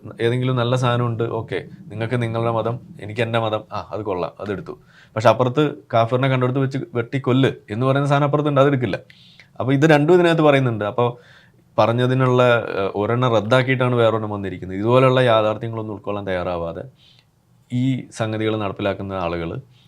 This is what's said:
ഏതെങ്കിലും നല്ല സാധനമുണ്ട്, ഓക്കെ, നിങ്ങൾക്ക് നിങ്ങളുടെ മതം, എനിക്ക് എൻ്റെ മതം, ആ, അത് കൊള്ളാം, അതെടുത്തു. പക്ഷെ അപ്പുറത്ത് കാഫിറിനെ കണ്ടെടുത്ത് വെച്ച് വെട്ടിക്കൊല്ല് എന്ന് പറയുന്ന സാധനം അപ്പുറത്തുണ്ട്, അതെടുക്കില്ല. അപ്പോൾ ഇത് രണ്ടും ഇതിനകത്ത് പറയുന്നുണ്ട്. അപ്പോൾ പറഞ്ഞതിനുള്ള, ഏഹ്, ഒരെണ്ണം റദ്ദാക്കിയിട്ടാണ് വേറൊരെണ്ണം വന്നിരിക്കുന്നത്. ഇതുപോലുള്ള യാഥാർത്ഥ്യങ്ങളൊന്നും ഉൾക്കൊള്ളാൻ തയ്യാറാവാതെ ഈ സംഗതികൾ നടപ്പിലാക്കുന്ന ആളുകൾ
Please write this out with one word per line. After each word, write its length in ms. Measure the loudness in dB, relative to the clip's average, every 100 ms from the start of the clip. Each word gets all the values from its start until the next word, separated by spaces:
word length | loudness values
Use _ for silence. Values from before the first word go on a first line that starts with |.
| -10 -4
ഏതെങ്കിലും 360 | -2 0 -2 -2
നല്ല 200 | 0 0
സാധനമുണ്ട്, 460 | 0 0 -2 -2
ഓക്കെ, 460 | -4 -6 -6 -8 -8 -16 -16
നിങ്ങൾക്ക് 340 | -8 -4 -4
നിങ്ങളുടെ 280 | -2 -2 -2
മതം, 300 | -2 -4 -6 -10 -16
എനിക്ക് 200 | -10 -4
എൻ്റെ 180 | -2 -2
മതം, 260 | -2 -4 -6
ആ, 160 | -12 -8
അത് 100 | -8
കൊള്ളാം, 320 | -6 -4 -6 -8
അതെടുത്തു. 400 | -8 -8 -10 -16 _ _ _ 2
പക്ഷെ 120 | 4
അപ്പുറത്ത് 460 | 4 2 2 0 -2 -2
കാഫിറിനെ 340 | 0 2 0 0
കണ്ടെടുത്ത് 300 | 0 0 0
വെച്ച് 200 | -2 -4 -6
വെട്ടിക്കൊല്ല് 580 | -6 -4 -4 0 2 2 0 -8
എന്ന് 160 | -2 0
പറയുന്ന 220 | 0 2
സാധനം 160 | 2
അപ്പുറത്തുണ്ട്, 360 | 2 0 2 4
അതെടുക്കില്ല. 380 | 4 2 -2 -4 -10 _ -20 -20 _ -6
അപ്പോൾ 120 | -2
ഇത് 140 | 2 4
രണ്ടും 280 | 6 6
ഇതിനകത്ത് 280 | 4 4 4
പറയുന്നുണ്ട്. 420 | 4 4 2 -2
അപ്പോൾ 340 | -2 0 -2 -2 -14 -20 _ _ _ 0
പറഞ്ഞതിനുള്ള, 640 | 2 2 0 2 2 4 4 2
ഏഹ്, 320 | 0 -4 -4
ഒരെണ്ണം 380 | -2 -2 0 2
റദ്ദാക്കിയിട്ടാണ് 640 | 0 2 2 2 0 0
വേറൊരെണ്ണം 360 | 2 2 0 -4
വന്നിരിക്കുന്നത്. 480 | -6 -8 -8 -8 -4
ഇതുപോലുള്ള 420 | 2 6 6 4
യാഥാർത്ഥ്യങ്ങളൊന്നും 760 | 4 4 2 -2 -6 -8 -10
ഉൾക്കൊള്ളാൻ 320 | -10 -8 -8 -4
തയ്യാറാവാതെ 580 | -4 -4 -6 -6 -10 -14 _ _ _ _ _ _ _ _
ഈ 360 | -2 -2 -2 -6
സംഗതികൾ 460 | -6 -4 -2 -2 -2
നടപ്പിലാക്കുന്ന 560 | -4 -4 -4 -4 -6
ആളുകൾ 480 | -6 -4 -4 -6 -8 -12 _